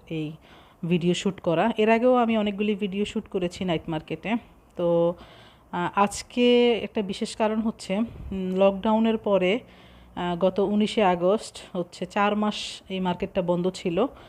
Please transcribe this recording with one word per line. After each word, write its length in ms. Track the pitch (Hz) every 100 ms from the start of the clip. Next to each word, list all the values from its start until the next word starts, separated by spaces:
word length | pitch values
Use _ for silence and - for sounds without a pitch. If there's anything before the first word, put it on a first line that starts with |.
| -
এই 240 | 160 151 160 - - - _
ভিডিও 300 | 165 175 175
শ্যুট 260 | 175 202 180
করা। 320 | 180 165 220 226
এর 140 | 214
আগেও 240 | 226 247
আমি 240 | 247 226 226
অনেকগুলি 360 | 208 202 214
ভিডিও 300 | 202 208 196
শ্যুট 240 | 208 226 -
করেছি 360 | 196 175 -
নাইট 180 | 185 160 -
মার্কেটে। 460 | 156 - 156 185 226 - - _ -
তো, 380 | 170 170 170 175 - - - - _
আহ, 260 | 180 175 -
আজকে 760 | 202 - - 247 247 240 240
একটা 300 | 208 - 226
বিশেষ 340 | 196 196 220 -
কারণ 240 | 214 220
হচ্ছে, 360 | 220 - - 196
উম, 580 | 233 - - 190 185 185
লকডাউনের 640 | 196 196 220 220 226 220
পরে, 420 | 214 190 180 240 - - - - - -
আহ, 200 | 175 170
গত 220 | 185 185
উনিশে 440 | 202 208 214 -
আগস্ট 760 | 196 180 180 220 - - - 185
হচ্ছে 300 | 175 - -
চার 300 | 208 208 208
মাস 460 | 208 - - - -
এই 120 | 190
মার্কেটটা 420 | 185 175 196 196
বন্ধ 280 | 175 175 180
ছিল। 320 | 185 180 170 277 -